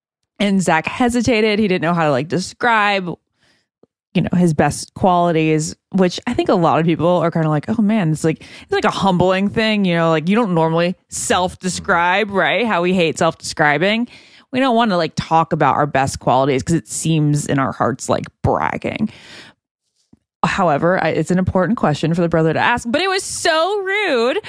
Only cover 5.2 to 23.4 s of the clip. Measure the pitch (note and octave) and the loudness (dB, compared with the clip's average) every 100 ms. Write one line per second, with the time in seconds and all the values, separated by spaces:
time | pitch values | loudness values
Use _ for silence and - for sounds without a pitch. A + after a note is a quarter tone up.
5.2 | F3 D#3+ D#3 D#3 D#3+ - _ F#3+ F3+ - | 2 2 2 0 -2 -10 _ 0 0 0
6.2 | - A#3+ F4 G#3+ D#3+ C3 E3+ D#3+ D#3+ F3+ | -6 -4 0 2 2 2 2 0 2 2
7.2 | D#3+ E3+ D#3 D3+ - A3 G3+ A3 E3 D3+ | 0 0 0 -2 -2 0 0 2 0 0
8.2 | D#3+ - - - - G4 G#3+ - G3 F3+ | -2 -2 -8 -20 -6 -2 -2 0 0 2
9.2 | F3+ F#3+ G3 A3+ A3 G#3 F#3+ E3+ E3 D#3+ | 2 2 0 0 0 2 2 2 2 0
10.2 | D#3+ G#3+ A3+ E3+ D#3+ E3 F3 F#3 _ - | 2 0 2 0 0 0 0 -4 _ -10
11.2 | - G3 F3+ - F#3 F3 E3 F3 F3 F#3+ | -2 0 0 -4 -6 -6 0 0 2 0
12.2 | G#3+ G3 D3+ F3 A#3 F3+ F3+ F#3 E3 C#3+ | 0 0 0 0 0 0 0 2 0 2
13.2 | E3 - - - D3+ C#3+ F#3+ A3 A#3+ - | -2 -2 -10 0 2 2 0 0 -4 -8
14.2 | - - _ B3+ C4+ A3+ A#3 F3+ D#3+ - | -20 -20 _ -2 0 2 2 0 -2 -4
15.2 | - D#3+ E3 D#3+ C#3+ - C#3+ C3+ C3 - | 0 0 2 2 2 2 0 0 -2 -2
16.2 | - B2+ C#3 C3 B2 - - - E3 D#3+ | 0 2 2 0 0 -2 -2 -6 -2 0
17.2 | D3+ D3 - C#3 C3 - A#2+ - - A2+ | 2 0 -2 -2 -2 -2 -2 -2 -2 -4
18.2 | - _ - F#2+ D2+ - - - A3 - | -4 _ -2 0 0 -4 -6 -6 -6 -8
19.2 | - - - _ _ _ _ _ _ _ | -20 -20 -20 _ _ _ _ _ _ _
20.2 | _ _ E3+ - F3+ C#3+ D#3+ F#3 D#3+ D#3+ | _ _ -4 0 0 2 2 0 0 -2
21.2 | D#3 F3+ F#3+ F#3+ E3 A#3+ E3+ D3 D#3+ E3+ | -2 0 0 0 0 0 0 0 -2 0
22.2 | E3+ E3 D#3+ C#3 A#2 A#3+ A#3 D4 F#4+ F#4+ | 0 0 0 0 0 -2 -2 -2 0 -2
23.2 | - - | -4 -4